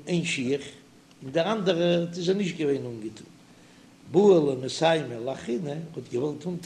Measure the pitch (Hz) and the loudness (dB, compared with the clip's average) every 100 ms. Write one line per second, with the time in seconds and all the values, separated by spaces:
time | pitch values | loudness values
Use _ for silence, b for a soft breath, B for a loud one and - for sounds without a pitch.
0 | 170 175 - 139 123 139 - - - - | -2 -2 0 -2 0 -2 -4 -18 -20 -20
1 | - - 135 151 175 220 185 170 175 175 | -20 -18 -4 -2 0 0 0 2 4 2
2 | 170 180 175 196 185 156 147 135 123 117 | 0 -2 0 0 0 -2 0 0 -4 -8
3 | 107 107 - - - B B B B B | -10 -12 -18 -20 -20 B B B B B
4 | - 175 208 180 143 131 127 - 160 165 | -2 6 8 8 6 0 -4 0 2 2
5 | 131 117 123 135 - 233 147 151 165 - | -2 -6 -8 -8 -4 -4 -4 -8 -10 -12
6 | 123 120 147 151 180 175 | -6 -4 -4 -4 -8 -8